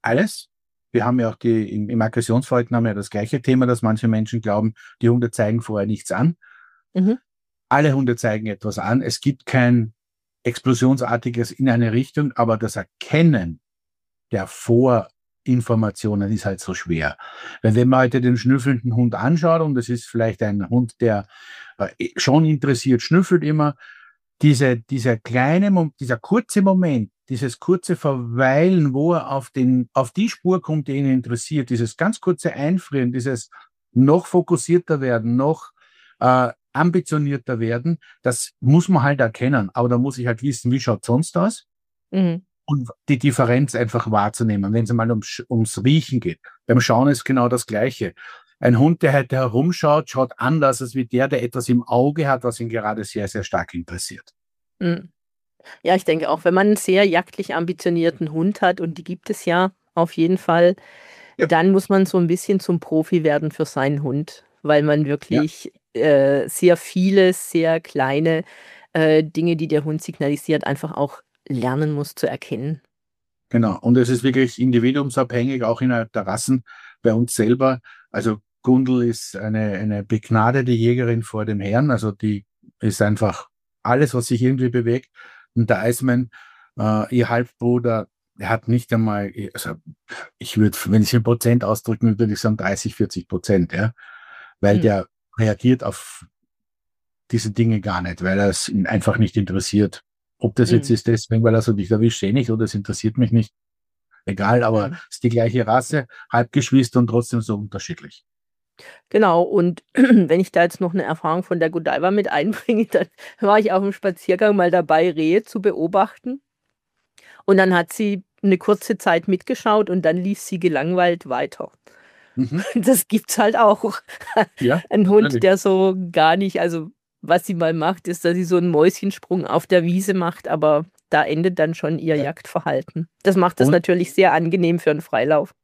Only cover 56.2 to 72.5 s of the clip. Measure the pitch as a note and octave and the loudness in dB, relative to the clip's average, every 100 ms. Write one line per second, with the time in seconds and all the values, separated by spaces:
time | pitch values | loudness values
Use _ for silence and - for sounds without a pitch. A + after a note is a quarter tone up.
56.2 | D#3 D#3+ F3 F#3 G3+ G#3 - F#3 G3+ E3 | -2 0 2 2 2 2 2 2 4 2
57.2 | E3 - F#3+ D#3+ E3+ F3 F3+ E3+ E3 E3 | -2 -10 -6 -4 -4 -4 -2 0 0 -2
58.2 | D#3+ D#3 F#3 G3+ F#3 F3+ E3 D#3+ E3+ F3+ | -6 -2 -2 0 0 0 -6 -8 -12 -14
59.2 | - G#3 - E3+ F#3+ _ _ - E3+ - | -8 -6 0 2 0 _ _ -2 -2 0
60.2 | E3 F#3 - E3+ F3 F#3+ - - - - | 0 0 2 4 4 2 -12 -20 -20 -20
61.2 | - - D#3 E3 F3+ F#3+ - G3 F#3+ F#3+ | -20 -4 0 4 4 2 2 2 2 2
62.2 | E3+ F3 - G3 - F3 - D#3+ D#3+ F3 | 0 -2 0 -2 0 -4 0 -2 0 0
63.2 | D#3 D3 D#3 - D#3 - C3+ C#3+ D3 C#3 | 2 0 -2 -6 -6 -2 -2 -2 -4 -6
64.2 | D#3 - _ _ D3 D3+ D3+ D3 C#3+ D3 | -8 -14 _ _ 0 2 4 0 0 -4
65.2 | - D3+ D3+ - - _ _ A2+ D3+ C#3+ | -2 -2 -2 -6 -20 _ _ -2 4 4
66.2 | C#3 C#3 - - F3 E3+ - F#3 F#3+ G3 | 4 2 -2 2 2 2 0 -2 2 4
67.2 | F#3 F#3 - E3+ D#3+ D#3+ - D3 C3 C#3 | 4 2 -4 0 0 0 -4 -2 0 0
68.2 | E3 D#3+ - - - - _ E3 D#3 D#3 | 0 0 -4 -18 -20 -20 _ 0 4 4
69.2 | D#3 D#3 E3+ E3 D#3+ D3+ D3 D#3 - - | 2 -2 -2 -2 0 -2 -2 -6 -8 -4
70.2 | C#3+ C#3+ - D3+ - C#3+ D#3 - C#3+ - | -4 -2 -2 -2 -2 -6 -6 -4 -6 -6
71.2 | _ _ - C3 B2 C3+ D3+ D3 D3 - | _ _ -8 -4 -2 -2 -2 -4 -8 -6
72.2 | - C3 - | -6 -6 -10